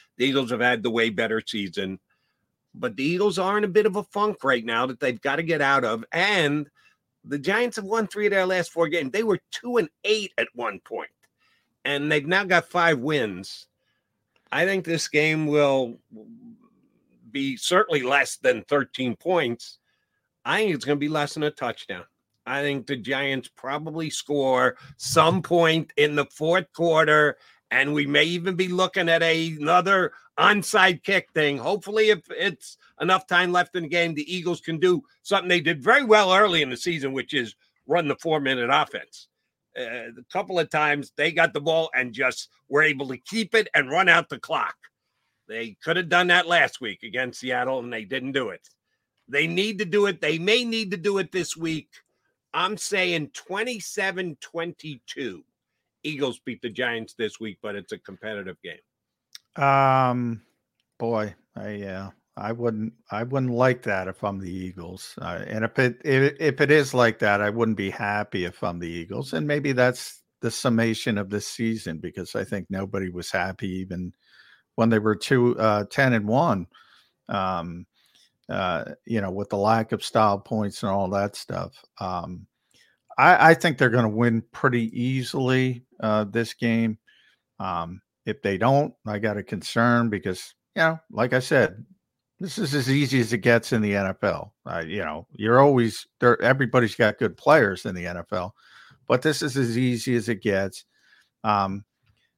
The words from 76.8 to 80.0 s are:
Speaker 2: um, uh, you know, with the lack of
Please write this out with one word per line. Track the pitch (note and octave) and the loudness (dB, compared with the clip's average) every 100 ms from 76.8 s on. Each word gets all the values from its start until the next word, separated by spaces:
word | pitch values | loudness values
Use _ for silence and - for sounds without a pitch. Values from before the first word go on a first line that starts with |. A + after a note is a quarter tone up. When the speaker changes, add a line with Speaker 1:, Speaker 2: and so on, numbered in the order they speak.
| _ _ _ _ - | _ _ _ _ -8
Speaker 2:
um, | G2+ F#2 F2+ E2+ F2 - _ _ _ _ _ - | -4 -2 -4 -6 -12 -16 _ _ _ _ _ -8
uh, | G2 F#2 D#2+ - - - | -4 -2 -2 -6 -14 -6
you | A2+ | -4
know, | F#2+ | -4
with | G2 G2+ | -6 -4
the | G2+ | 0
lack | G#2 A2+ A2 | 2 2 0
of | A2 | -6